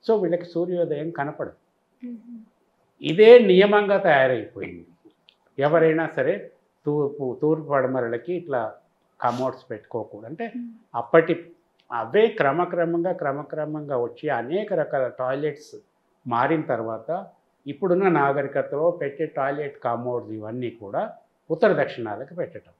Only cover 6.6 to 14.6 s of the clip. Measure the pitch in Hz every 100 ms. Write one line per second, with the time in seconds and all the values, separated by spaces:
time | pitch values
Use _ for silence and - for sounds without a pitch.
6.6 | _ _ 151 147 139 139 131 123 151 160
7.6 | 147 139 127 131 117 120 120 180 120 131
8.6 | 110 - _ _ _ _ 123 120 131 123
9.6 | _ 107 _ 117 107 104 110 165 233 240
10.6 | 240 - _ 120 - 165 160 170 - -
11.6 | _ _ _ 120 113 202 226 220 139 147
12.6 | 175 180 165 170 175 180 147 143 143 156
13.6 | 151 156 147 131 120 - 151 127 117 185